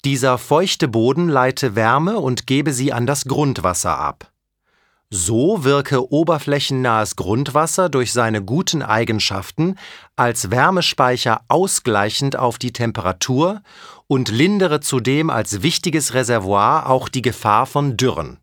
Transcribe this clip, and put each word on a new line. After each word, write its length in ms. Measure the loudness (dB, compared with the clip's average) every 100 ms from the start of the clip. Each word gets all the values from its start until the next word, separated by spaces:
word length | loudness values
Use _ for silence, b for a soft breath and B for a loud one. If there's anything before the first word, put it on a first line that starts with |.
Dieser 320 | 0 0 2 0
feuchte 520 | 2 2 2 0 0
Boden 400 | 2 2 2 2
leite 480 | 2 2 0 -2 2
Wärme 420 | 2 2 0 -2
und 300 | -2 -4 0
gebe 240 | 0 0
sie 200 | -2 -2
an 140 | 0 -2
das 180 | -2
Grundwasser 720 | -2 0 0 0 -2 -2 -2 -2
ab. 340 | -4 -8 -20 _ _ _ _ _ _ _ _
So 520 | -6 0 2 2 2
wirke 480 | 2 2 2 -2 0
oberflächennahes 1000 | 0 2 0 0 -2 -2 -2 2 2 0
Grundwasser 760 | -4 -2 -2 0 0 0 0 0
durch 240 | 0 0
seine 300 | 0 0 -2
guten 400 | -2 -2 -2 -4
Eigenschaften 960 | 0 0 0 -2 -2 -4 -8 -2 -2 -2 B B B -2
als 340 | 0 0 -2
Wärmespeicher 920 | 2 2 2 -2 2 2 2 0 -2 _
ausgleichend 880 | 0 2 -2 0 0 0 0 -2
auf 240 | 0 -2 -2
die 140 | -8
Temperatur 920 | -4 -4 -2 -4 -4 -2 0 0 -2 B B B B B
und 200 | 0 0
lindere 520 | 2 2 2 0 0
zudem 500 | -2 -2 0 0 0
als 320 | -2 -2 -2
wichtiges 520 | -2 -2 -2 -2 0
Reservoir 760 | -2 0 0 2 2 4 2 2
auch 200 | 0 0
die 140 | -4
Gefahr 440 | -2 -2 2 2 2
von 300 | 0 -2 0
Dürren. 420 | -2 -2 -8 -10